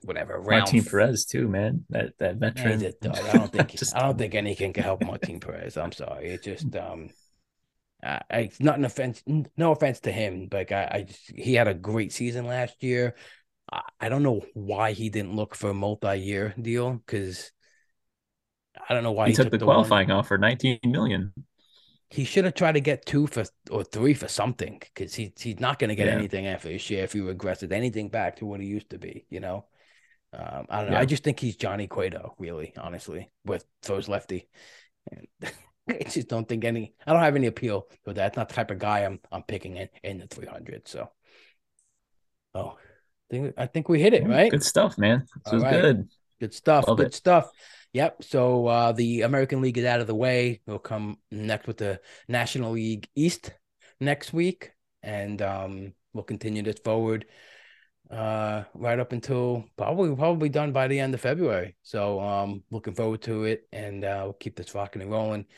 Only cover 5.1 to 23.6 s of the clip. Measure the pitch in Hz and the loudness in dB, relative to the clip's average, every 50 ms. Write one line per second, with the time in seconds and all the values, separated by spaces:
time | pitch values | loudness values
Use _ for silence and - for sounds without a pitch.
5.1 | - - 92 - 82 - - - 80 82 - - - 76 82 90 - - - - | -4 -6 -6 -8 -8 -8 -10 -10 -10 -10 -10 -10 -8 -6 -6 -6 -8 -8 -10 -10
6.1 | 73 69 69 87 90 - - 101 95 - 160 127 - 92 87 90 87 82 80 78 | -10 -8 -8 -8 -8 -8 -8 -10 -10 -6 -6 -6 -6 -6 -8 -8 -10 -12 -14 -16
7.1 | - _ _ _ _ _ _ _ _ _ _ _ _ _ _ _ _ _ - 65 | -18 _ _ _ _ _ _ _ _ _ _ _ _ _ _ _ _ _ -8 -6
8.1 | 69 - - - - 117 117 98 - - 131 151 139 139 139 127 - - - 123 | -6 -6 -8 -4 -2 -2 -2 -2 -4 2 2 2 2 2 0 -2 -2 -4 -4 -4
9.1 | 113 - - - 151 156 139 - - - 165 165 151 - 156 135 123 - - 113 | -6 -8 -4 -2 0 0 -2 -2 -4 0 2 2 4 4 2 0 0 0 -4 -4
10.1 | 95 113 110 98 90 92 92 98 - 95 92 - 101 98 98 - - 104 98 95 | -2 -2 -2 -4 -4 -6 -8 -6 -4 -4 -4 -2 -2 -2 -2 -2 -4 -4 -6 -6
11.1 | - - - - - - - 123 127 117 117 104 95 82 95 101 110 113 107 - | -14 -20 -20 -20 -16 -6 -2 2 4 4 4 4 2 -2 -4 -4 -2 -2 -2 -2
12.1 | - - 120 120 120 123 120 120 123 127 123 123 - - 131 127 123 123 123 120 | -4 -4 -4 -4 -4 -4 -6 -4 -4 -4 -4 -4 -6 -6 -2 0 2 2 2 0
13.1 | - - - - - - _ _ _ _ _ - - - - - _ - - 113 | -2 -6 -16 -20 -20 -20 _ _ _ _ _ -10 -8 -8 -8 -10 _ -6 -4 -2
14.1 | 127 143 147 135 113 101 - - - 107 101 98 101 98 110 110 107 92 113 110 | 2 4 4 4 4 2 -2 -8 -12 -10 -6 -4 -2 0 0 0 0 -2 -4 -4
15.1 | 107 110 101 90 101 107 107 - - - - 104 101 101 101 104 107 - - 101 | -2 -4 -4 -4 -4 -4 -4 -4 -6 -6 -4 -4 -2 -2 -2 -2 -2 -2 0 0
16.1 | 98 98 95 101 104 98 104 110 101 123 117 113 117 120 120 127 127 117 - - | 0 0 -2 -4 -2 -2 -2 -4 -4 -6 -4 -2 0 0 0 0 -2 -4 -6 -6
17.1 | - 101 98 92 92 - - - _ _ _ _ _ _ _ _ _ _ _ _ | -4 -4 -4 -4 -8 -10 -12 -16 _ _ _ _ _ _ _ _ _ _ _ _
18.1 | _ _ _ _ _ _ _ _ _ _ _ _ _ - - - 120 120 117 117 | _ _ _ _ _ _ _ _ _ _ _ _ _ -16 -4 -2 0 0 2 0
19.1 | 107 104 107 120 110 120 127 113 117 110 110 135 135 - 110 110 107 101 95 92 | 2 4 4 4 6 6 6 6 4 2 6 8 8 8 8 8 6 6 6 6
20.1 | 95 101 101 - 101 95 101 110 127 127 - 131 123 113 - 120 127 170 220 127 | 4 2 2 2 2 4 4 4 4 4 2 2 2 2 0 0 2 2 2 2
21.1 | 101 92 92 98 - - - _ _ _ _ _ _ _ _ _ _ _ _ _ | 2 0 -2 -4 -8 -14 -20 _ _ _ _ _ _ _ _ _ _ _ _ _
22.1 | - 147 135 - - 196 185 185 - - 185 160 160 147 135 151 139 - - - | -6 -4 -4 2 2 4 4 4 2 4 2 4 4 4 4 2 0 0 -2 0
23.1 | - 143 147 143 - 117 104 - _ _ | 2 2 2 2 0 -4 -6 -6 _ _